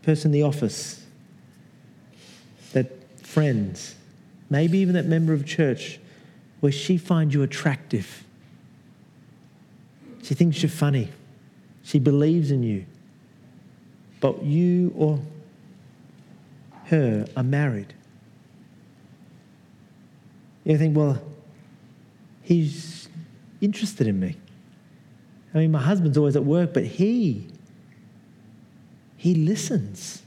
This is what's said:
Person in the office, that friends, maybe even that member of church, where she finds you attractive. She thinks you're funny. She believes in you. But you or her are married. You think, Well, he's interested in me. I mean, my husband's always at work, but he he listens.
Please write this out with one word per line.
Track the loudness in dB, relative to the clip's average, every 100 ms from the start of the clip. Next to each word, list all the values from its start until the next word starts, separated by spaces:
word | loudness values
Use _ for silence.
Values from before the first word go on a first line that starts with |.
Person | 2 2 2
in |
the | 2
office, | 2 0 -2 -4 -12 -14 -20 -20 -20 -20 -20 -20 -20 -20 -20 -20 -20 -20 -20 -20 -20 -20 -4
that | -2 -2 -6 -20 -20
friends, | -4 0 2 0 -4 -8 -16 -20 -20 -20 -20 -20 -4
maybe | 0 2 2
even | 2 2
that | 2
member | 2 2
of | 0 -2
church, | 0 2 0 -6 -16 -20 -20 -20 -20 -20 0
where | 0
she | 0 0 -2
finds | 2 0 2
you | 2
attractive. | 0 -2 -4 -4 -4 -6 -6 -14 -20 -20 -20 -20 -20 -20 -20 -20 -20 -20 -20 -20 -20 -20 -20 -20 -20 -20 -20 -20
She | -8 0
thinks | 0 2
you're | -4
funny. | 0 0 0 -4 -10 -20 -20 -20 -20 -20 -20
She | -2 2
believes | 2 2 2 2 0
in | 0
you. | 0 -4 -8 -20 -20 -20 -20 -20 -20 -20 -20 -20 -20 -20 -20 -4
But | -2 -2
you | -2 2 2 2 0 0
or | 0 0 -6 -16 -20 -20 -20 -20 -20 -20 -20 -20 -20 -20 -20 -20 -20 -20 0
her | 2 2 0 -4 -4
are |
married. | 0 0 0 -2 -8 -18 -20 -20 -20 -20 -20 -20 -20 -20 -20 -20 -20 -20 -20 -20 -20 -20 _ -20 -20 -20 -20 -20 -20 -20 -20 -8 0
You | 2
think, | 4 4
Well, | 2 0 -6 -20 -20 -20 -20 -20 -20 -20 -20 -20 -20 -20
he's | 0 2 2 -4 -14 -16 -18 -18 -18 -20 -20 -4
interested | -4 -2 -6 -4 -2
in | -2
me. | -4 -8 -16 -20 -20 -20 -20 -20 -20 -20 -20 -20 -4
I | 0
mean, | 2
my | 2
husband's | 2 2 2 4
always | 2 0
at |
work, | 0 0 2
but | 0
he | -2 0 0 2 0 -2 -8 -20 -20 -20 -20 -20 -20 -20 -20 -20 -20 -20 -20 -20 -20 -20 -20 -4
he | 0 2
listens. | 2 0 -2 -4 -4 -10 -16 -18